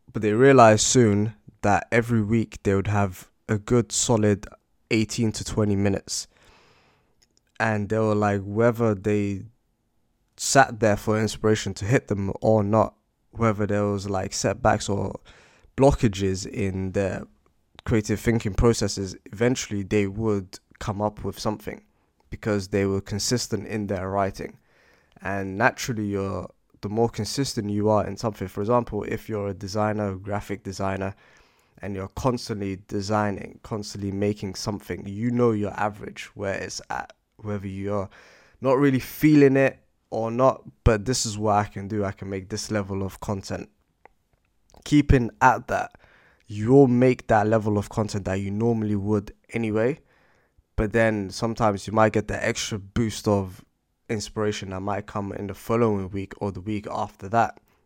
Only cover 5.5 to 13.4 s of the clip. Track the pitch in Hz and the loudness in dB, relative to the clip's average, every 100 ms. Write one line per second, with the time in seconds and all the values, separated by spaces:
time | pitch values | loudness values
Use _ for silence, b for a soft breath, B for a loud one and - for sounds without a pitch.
5.5 | - 104 101 101 98 - - - b b | -2 0 2 0 -2 -4 -10 -10 b b
6.5 | b b b b b b b _ _ _ | b b b b b b b _ _ _
7.5 | _ 113 107 101 107 110 104 104 101 98 | _ -2 0 -2 0 2 2 2 0 -2
8.5 | 104 117 113 117 101 104 104 101 98 110 | 2 2 4 0 0 0 0 0 -4 -10
9.5 | _ _ _ _ _ _ _ _ _ - | _ _ _ _ _ _ _ _ _ 2
10.5 | 139 131 113 110 101 - 107 107 - 107 | 4 4 4 2 2 2 0 0 0 2
11.5 | 110 - 95 101 135 - 101 98 - - | 2 0 -6 0 0 2 -2 -2 -2 2
12.5 | 110 101 107 101 - _ _ _ 113 | 4 4 2 2 -2 _ _ _ -2